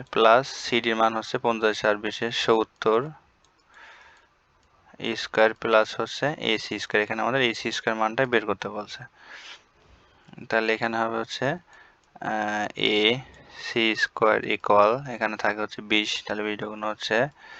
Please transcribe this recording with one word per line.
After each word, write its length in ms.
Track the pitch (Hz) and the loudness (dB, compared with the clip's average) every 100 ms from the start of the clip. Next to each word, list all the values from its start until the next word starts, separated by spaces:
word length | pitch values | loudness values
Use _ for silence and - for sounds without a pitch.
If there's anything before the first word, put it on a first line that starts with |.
| 127 | 0
প্লাস 300 | - 113 120 135 - | 4 6 6 4 -6
সি 120 | - 120 | -2 0
ডির 140 | 117 113 | 0 2
মান 100 | 113 113 | 2 0
হচ্ছে 180 | - 127 123 | -6 -4 -2
পঞ্চাশ 340 | 113 110 104 107 | 2 2 2 0
আর 60 | 104 | 0
বিশে 240 | 110 - 117 117 | -2 -4 -4 -2
সত্তর 560 | - 113 107 _ 110 110 151 - _ _ _ _ _ - - - - - _ _ _ _ _ _ _ - 113 110 | 2 2 2 _ 2 2 0 -8 _ _ _ _ _ -20 -20 -20 -20 -20 _ _ _ _ _ _ _ -10 -6 -6
স্কয়ার 300 | - - 110 113 | -2 4 4 4
প্লাস 260 | 120 110 107 - | 2 4 4 -2
হচ্ছে 280 | 113 - 139 156 117 | -6 -2 -4 -2 -2
এ 20 | 107 | -2
সি 120 | - 104 | -2 -8
স্কয়ার। 180 | - 107 104 | -2 0 0
এখানে 140 | 113 110 | -2 -2
আমাদের 160 | 135 123 | 2 0
এ 20 | 107 | 0
সি 100 | 117 - | -4 -4
স্কয়ার 180 | - 110 | -4 0
মানটাই 260 | 110 110 131 | 0 0 2
বের 100 | 117 107 | 2 0
করতে 180 | 98 104 104 | -4 -6 -8
বলছে। 260 | 101 - 123 _ - - - - _ _ _ - _ _ - - 117 | -10 -14 -18 _ -20 -20 -18 -20 _ _ _ -20 _ _ -20 -20 -4
তাহলে 200 | 113 110 110 | 0 2 0
এখানে 180 | 117 113 | 0 -2
হবে 160 | 113 113 | -2 -4
হচ্ছে, 260 | 113 - 127 175 - - - _ _ - - | -6 -4 -2 -4 -8 -20 -20 _ _ -12 -6
আহ, 380 | 107 104 107 104 98 107 107 | -4 -4 -4 -4 -2 0 2
এ 20 | 107 127 - - - - - | 2 0 -4 -20 -20 -14 -6
সি 180 | 120 113 104 | 0 0 0
স্কয়ার 360 | - - 110 107 - 107 | -2 2 2 2 0 -4
equal, 360 | - 104 104 127 143 113 | 4 6 6 4 -4 -4
এখানে 200 | 110 107 | -4 -2
থাকে 160 | 104 104 | -2 -2
হচ্ছে 160 | 104 - 107 | -6 -8 -2
বিশ, 180 | 107 107 - - | 0 0 -6 -6
তাহলে 160 | 107 107 | -6 -4
বিশ 80 | 104 | -6
দুগুণ 200 | 107 107 107 | -8 -8 -8
হচ্ছে 260 | 104 - 113 143 - - - | -8 -2 0 0 -4 -20 -20